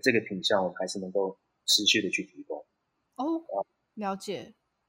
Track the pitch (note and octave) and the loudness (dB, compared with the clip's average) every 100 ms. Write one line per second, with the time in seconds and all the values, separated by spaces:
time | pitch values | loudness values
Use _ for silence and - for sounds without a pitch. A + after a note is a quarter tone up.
0 | C3 A2+ A2 F#2+ - G#2 F2+ - F#2 G2+ | 4 2 2 -4 2 2 2 -2 -6 -4
1 | F#2 G2 F#2+ - _ _ - - G2+ A2 | -4 0 0 -4 _ _ 2 2 4 2
2 | G2 - - - - D2+ - _ _ _ | 2 -2 -4 -12 -10 -10 -10 _ _ _
3 | _ - C#4+ E4 E4 G3 G3 _ _ - | _ -6 -2 -2 -4 -4 -4 _ _ -6
4 | G3+ F#3+ G#3 D#3+ E3 - _ _ | -4 -4 -6 -8 -8 -18 _ _